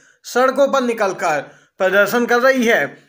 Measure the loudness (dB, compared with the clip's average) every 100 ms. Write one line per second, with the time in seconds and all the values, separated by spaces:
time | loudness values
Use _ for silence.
0 | _ _ -6 0 0 2 0 0 -2 -2
1 | -4 -2 -4 -4 -6 -16 _ -4 0 2
2 | 2 0 0 2 2 2 2 0 -2 -8